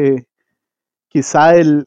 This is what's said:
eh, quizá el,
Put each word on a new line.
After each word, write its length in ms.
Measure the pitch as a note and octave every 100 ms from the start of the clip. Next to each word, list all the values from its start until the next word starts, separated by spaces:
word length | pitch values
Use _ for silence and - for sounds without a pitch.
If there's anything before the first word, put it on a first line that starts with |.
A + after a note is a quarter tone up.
| C#3 C3
eh, 100 | B2 _ _ _ _ _ _ _ _
quizá 480 | - C3 D#3 D#3+ F3
el, 300 | D#3 D3